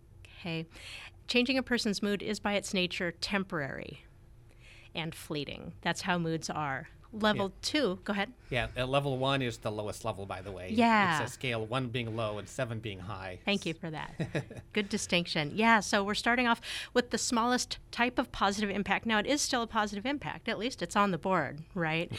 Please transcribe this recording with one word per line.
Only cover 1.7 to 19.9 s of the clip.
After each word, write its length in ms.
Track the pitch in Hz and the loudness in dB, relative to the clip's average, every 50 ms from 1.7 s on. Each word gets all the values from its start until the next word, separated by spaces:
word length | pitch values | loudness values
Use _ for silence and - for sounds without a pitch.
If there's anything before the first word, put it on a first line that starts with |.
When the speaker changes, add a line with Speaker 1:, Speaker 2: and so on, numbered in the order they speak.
| 247 226 - 220 196 - - | 0 0 2 0 0 0 0
Speaker 1:
mood 220 | 202 208 185 - | 0 0 0 -2
is 160 | - 214 202 | -4 -4 -2
by 140 | - 214 208 | -2 0 0
its 200 | 196 - - - | 0 0 0 2
nature 380 | 190 180 175 - - 190 175 165 | 2 2 2 0 -2 -2 -2 -2
temporary 920 | - - - - 196 190 190 185 160 143 - - - - - - - - - - - - - - - - - - - - - - - - - - | -4 -4 -2 0 0 0 0 -2 -4 -4 -4 -4 -6 -8 -10 -12 -14 -18 -20 -20 -20 -20 -20 -20 -20 -20 -20 -20 -20 -20 -20 -20 -20 -20 -10 -8
and 180 | 175 156 165 - | -6 -6 -6 -6
fleeting. 600 | - - - 165 151 143 - - - - - 165 - - | -10 -10 -6 -6 -6 -4 -6 -8 -10 -10 -12 -14 -2 0
That's 180 | 175 170 - | 0 0 0
how 180 | - 190 180 175 | 0 0 0 2
moods 320 | 170 160 160 160 - - | 2 0 0 -2 -2 -4
are. 380 | - 147 151 143 135 127 - - - - - - | -4 -4 -2 -2 -4 -4 -6 -10 -16 -20 -18 -14
Level 380 | - 214 208 214 214 202 202 190 | -4 2 2 4 4 4 2 -2
Speaker 2:
Yeah. 100 | 185 - - | -4 -6 -4
Speaker 1:
two, 360 | - - 302 277 196 180 190 - | -2 2 2 2 2 2 0 -2
go 80 | - 202 | -2 -2
ahead. 200 | 202 196 247 - - - - | 0 -2 -2 -6 -12 -8 -2
Speaker 2:
Yeah, 160 | 143 123 113 113 - | -2 0 0 0 -2
uh, 80 | 127 127 | -2 -2
level 320 | 127 135 143 139 143 135 | 2 2 2 2 2 0
one 240 | 127 131 135 139 139 | 0 2 2 2 2
is 180 | 131 120 110 - | 2 0 -2 -4
the 120 | - 120 | -4 -4
lowest 340 | 104 107 107 104 92 - - | -4 -4 -4 -6 -6 -4 -4
level, 220 | 113 101 92 98 | -4 -4 -4 -6
by 160 | 98 98 92 92 | -8 -8 -8 -8
the 100 | 101 98 | -8 -8
way. 180 | 87 90 180 214 | -8 -6 0 2
Speaker 1:
Yeah. 500 | 226 233 233 226 214 202 180 165 151 135 | 4 6 6 6 6 6 4 4 2 0
Speaker 2:
It's 80 | - | -2
a 20 | - | -4
scale, 320 | - - 131 117 113 110 | -4 -2 -2 -2 -2 -2
one 240 | 104 117 135 131 120 | 0 0 0 0 0
being 280 | 113 123 117 113 107 | -2 -2 -2 -2 -2
low 200 | 113 113 107 104 104 | -2 -2 -2 -2 -6
and 80 | 95 | -8
seven 340 | 90 - - 131 113 117 110 | -8 -6 -4 -4 -4 -4 -4
being 180 | 110 110 98 95 | -6 -6 -8 -8
high. 400 | 92 92 107 95 95 95 92 87 - | -8 -8 -8 -8 -8 -8 -10 -6 -2
Speaker 1:
Thank 180 | - 202 190 - | 0 0 0 0
you 80 | 175 160 | -4 -6
for 180 | - - 165 | -6 -8 -8
that. 220 | 156 147 143 - - - 165 - - 165 - - - - - | -8 -8 -8 -8 -6 -4 -4 -2 -2 -4 -4 -4 -8 -16 -14
Speaker 2:
<laughs> 80 | - - | -4 -4
Speaker 1:
Good 160 | 208 202 202 | -2 -2 0
distinction. 640 | - 196 - - - 175 170 - - 175 151 147 - | -2 -4 0 0 2 2 2 0 0 0 0 0 0
Yeah, 260 | 185 220 226 226 214 | 4 6 8 8 6
so 240 | 185 - - 208 196 | 6 4 2 2 2
we're 100 | 202 208 | 2 0
starting 320 | - - 240 233 247 247 | 0 2 2 4 4 4
off 140 | 233 233 - - - - - - - - | 4 2 2 0 -4 -8 -8 -8 2 2
with 180 | 247 247 - | 2 2 4
the 60 | - | 0
smallest 600 | 220 - - 240 226 226 240 247 247 - - - - - - | -2 0 2 2 2 4 4 2 2 0 -2 -6 -10 -12 -10
type 280 | - - 240 247 247 - | 0 2 2 2 4 2
of 120 | 254 - | 0 0
positive 380 | - - 214 196 202 202 214 202 | 0 2 2 2 2 2 0 0
impact. 380 | 190 208 190 196 196 190 - | 0 0 2 2 2 2 2
Now, 120 | 226 220 214 | 2 2 2
it 60 | 208 | 4
is 140 | - 277 294 | 2 2 2
still 220 | - - - 240 233 | 2 2 2 0 0
a 40 | |
positive 380 | 226 - 226 214 208 | 0 0 0 0 0